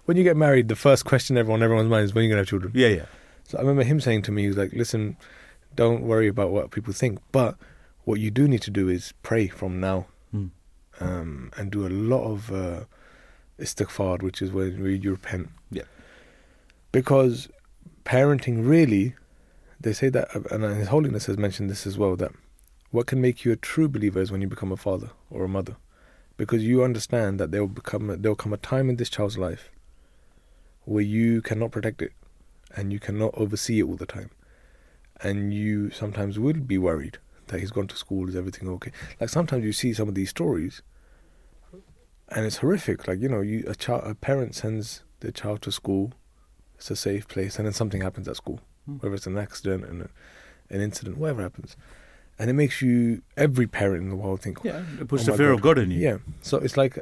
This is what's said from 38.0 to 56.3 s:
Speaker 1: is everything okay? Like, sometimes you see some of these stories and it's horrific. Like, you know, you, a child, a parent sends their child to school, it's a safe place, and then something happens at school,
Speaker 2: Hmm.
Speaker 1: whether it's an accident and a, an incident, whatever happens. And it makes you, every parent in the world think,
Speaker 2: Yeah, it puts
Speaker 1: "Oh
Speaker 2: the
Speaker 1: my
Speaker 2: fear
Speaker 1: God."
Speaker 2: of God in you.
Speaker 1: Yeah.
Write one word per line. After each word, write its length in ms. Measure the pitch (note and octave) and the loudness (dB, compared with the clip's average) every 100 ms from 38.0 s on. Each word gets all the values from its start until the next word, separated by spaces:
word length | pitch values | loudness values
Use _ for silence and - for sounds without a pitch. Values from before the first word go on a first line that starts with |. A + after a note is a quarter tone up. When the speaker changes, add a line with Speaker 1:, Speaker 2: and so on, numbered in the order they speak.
| - F#2+ F#2 | -6 -6 -4
Speaker 1:
is 80 | F#2 | -6
everything 320 | F#2 - F#2+ | -8 -8 -8
okay? 240 | F2+ - - - - | -8 -10 -16 -14 -8
Like, 100 | A2+ | -4
sometimes 340 | D#3+ E3 B2+ | -2 0 0
you 80 | G#2+ | -2
see 220 | - B2+ | 0 -2
some 160 | A2 G#2+ | 0 -2
of 60 | F#2+ | -2
these 140 | F#2+ | -2
stories 520 | - E3+ F2+ E2+ - - _ _ - _ _ _ - - F#3 - - _ _ - | -2 -2 0 -4 -8 -20 _ _ -20 _ _ _ -20 -20 -20 -20 -20 _ _ -10
and 160 | - A2 | -4 -4
it's 120 | - | 0
horrific. 500 | C3+ G3 - F2+ - | 0 0 -2 -4 -4
Like, 120 | F#2+ | -4
you 100 | C3 | -2
know, 120 | A2 | -2
you, 220 | G2+ A2+ - | -2 -4 -6
a 80 | G#2+ | -8
child, 280 | - A#2+ G#2+ | -4 -4 -4
a 100 | G#2+ | -6
parent 400 | - C#3 A#2+ - | -2 -2 -2 -6
sends 480 | A2 A2 G#2 - - - | -6 -6 -8 -14 -20 -14
their 100 | A2 | -12
child 300 | - G#2 G#2 | -8 -6 -6
to 100 | G2+ | -6
school, 400 | - - G2 G#2+ - _ _ _ _ _ - | -6 -2 0 -2 -6 _ _ _ _ _ -16
it's 160 | - | -10
a 40 | G2+ | -4
safe 320 | G#2 G2+ - | -4 -4 -6
place, 280 | G2 G2 - | -6 -4 -2
and 80 | G#2+ | -4
then 80 | |
something 280 | G#2 A2 F#2+ | -2 -2 -2
happens 260 | F#2+ G2 - | -4 -6 -10
at 80 | - | -10
school, 240 | - - - _ C#3+ | -10 -12 -14 _ -14
Speaker 2:
Hmm. 100 | C#3 | -8
Speaker 1:
whether 180 | G2+ G2 | -6 -6
it's 120 | F#2 | -6
an 100 | G2+ | -6
accident 480 | G2+ - G2 F#2+ - | -8 -6 -4 -4 -6
and 160 | F2 | -12
a, 80 | - - - - - - - | -14 -18 -20 -20 -20 -20 -10
an 120 | G2 | -6
incident, 360 | G#2 - G#2+ C#3 | -6 -6 -10 -6
whatever 260 | D#3 A#2 | -4 -4
happens. 340 | F#2 - - - - - - - - - | -8 -10 -18 -20 -20 -20 -20 -20 -18 -4
And 120 | A2+ | 0
it 40 | |
makes 280 | C#3 C#3 - | 2 2 2
you, 400 | B2+ A#2+ A#2 A2+ - - | 2 4 4 0 -4 0
every 300 | D3 B2+ A#2 | 2 2 0
parent 360 | - G2+ F2 | 2 0 0
in 60 | F#2+ | -2
the 60 | F#2+ | -4
world 240 | G2+ F#2+ | -4 -4
think, 180 | G#2 - | -6 -6
Speaker 2:
Yeah, 200 | A3 D#3+ E3+ C#3+ | -6 -6 -8 -10
it 80 | B2+ | -2
puts 160 | C3+ | 0
Speaker 1:
"Oh 20 | A2+ | 4
Speaker 2:
the 40 | |
Speaker 1:
my 60 | G#2+ | 6
Speaker 2:
fear 100 | D3 | 6
Speaker 1:
God." 20 | A#2 | 6
Speaker 2:
of 60 | |
God 160 | C#3+ C#3+ | 6 6
in 140 | F#2 | 4
you. 80 | F2+ | 2
Speaker 1:
Yeah. 160 | D3+ G2 - | 2 0 -6